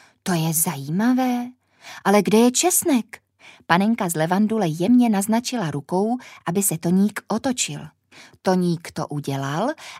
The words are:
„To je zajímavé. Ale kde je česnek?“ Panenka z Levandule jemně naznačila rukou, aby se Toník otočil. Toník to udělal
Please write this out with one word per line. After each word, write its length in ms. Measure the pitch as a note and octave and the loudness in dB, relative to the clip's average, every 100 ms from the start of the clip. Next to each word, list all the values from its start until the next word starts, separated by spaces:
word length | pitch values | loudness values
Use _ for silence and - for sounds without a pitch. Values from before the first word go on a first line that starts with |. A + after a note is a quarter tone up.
| _ _ | _ _
„To 100 | - | -4
je 220 | E3+ D#3+ | -2 0
zajímavé. 960 | D#3+ F#3 C#3 C#3 F3+ A#3 B3+ B3+ B3 B3 - _ _ - - | -2 -2 -4 -6 -2 0 2 0 -2 -6 -14 _ _ -20 -6
Ale 180 | G3 G#3 | 2 4
kde 160 | F#3+ G#3+ | 6 6
je 120 | A#3+ | 6
česnek?“ 680 | B3 F4 - F4 B3+ - - _ _ - - - | 4 0 0 2 0 0 -14 _ _ -20 -18 0
Panenka 420 | E3+ G#3 A#3 F#3 | 2 2 0 -2
z 60 | |
Levandule 540 | D#3+ D#3+ F#3 G#3+ A3 F3 | -2 0 2 0 0 -2
jemně 400 | D#3 F#3 B3 A#3+ | 0 4 4 4
naznačila 600 | G3 G3+ A3+ A#3+ B3 D#3+ | 2 0 -2 -2 -4 -4
rukou, 460 | C#3+ C#3 F3+ G#3+ B3 - - - | -6 -4 -2 -2 -4 -8 -14 -4
aby 160 | F3 | -2
se 160 | G3 D#3+ | -2 -2
Toník 420 | E3+ F#3 G#3 - - | 0 2 2 -2 -6
otočil. 520 | G#3+ C4+ B3+ - D3 D3+ _ _ - - _ | -4 -4 -4 -6 -8 -14 _ _ -20 -20 _
Toník 500 | - F#3 F3 E3 - | 0 2 2 -2 -6
to 140 | - - | -10 -8
udělal 640 | D3 C#3+ C3+ C3+ D3+ B3 D#4+ - | -8 -6 -6 -4 -4 -4 -6 -14